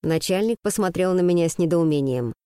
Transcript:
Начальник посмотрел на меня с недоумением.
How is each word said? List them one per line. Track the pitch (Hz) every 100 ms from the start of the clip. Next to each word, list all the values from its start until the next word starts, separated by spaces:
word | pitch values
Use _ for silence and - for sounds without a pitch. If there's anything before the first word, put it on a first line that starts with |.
Начальник | 160 160 - 185 220 233
посмотрел | 208 208 190 180 185
на | 185
меня | 175 175 165
с | -
недоумением. | 170 170 165 147 135 127 120 -